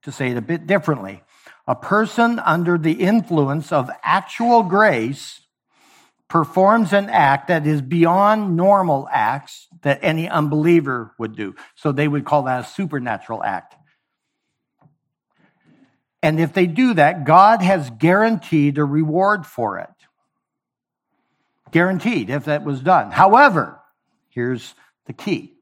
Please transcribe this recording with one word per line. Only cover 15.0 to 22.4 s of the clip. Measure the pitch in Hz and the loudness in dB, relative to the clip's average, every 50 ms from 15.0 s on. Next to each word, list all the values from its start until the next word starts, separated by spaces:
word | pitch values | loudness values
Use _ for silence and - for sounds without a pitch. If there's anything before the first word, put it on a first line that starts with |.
| _ _ _ _ _ _ _ _ 165 _ _ _ _ _ _ _ _ _ _ _ _ _ _ _ - | _ _ _ _ _ _ _ _ _ _ _ _ _ _ _ _ _ _ _ _ _ _ _ _ -2
And | 156 156 156 | -2 0 0
if | 165 151 - | -2 0 2
they | 190 180 | 0 0
do | 180 156 190 262 254 226 | 0 2 0 0 2 4
that, | 160 147 151 185 180 139 | 4 4 4 2 0 0
God | 120 156 180 196 208 226 220 | 4 6 6 6 6 4 4
has | 185 180 196 180 147 123 | 2 0 0 0 -2 -8
guaranteed | 117 110 151 165 180 202 214 226 226 185 - - 160 151 143 147 139 147 | -6 0 2 2 4 4 2 2 0 -2 -4 -2 0 2 2 2 0 0
a | 151 | -2
reward | 139 143 151 160 151 156 180 190 196 208 202 147 | 0 0 -2 -2 -2 0 0 0 0 0 -2 -4
for | - - - 117 104 98 | -12 -8 -6 -6 -6 -6
it. | 87 82 - _ _ _ _ _ _ _ _ _ _ _ _ _ _ _ _ _ _ _ _ _ _ _ _ _ _ _ _ _ _ _ _ _ _ _ - | -8 -12 -14 _ _ _ _ _ _ _ _ _ _ _ _ _ _ _ _ _ _ _ _ _ _ _ _ _ _ _ _ _ _ _ _ _ _ _ -4
Guaranteed, | - 165 175 185 190 170 - 226 233 160 107 95 | 0 0 0 0 -2 -2 -4 -4 -4 -4 -4 -4
if | 131 147 | -6 -6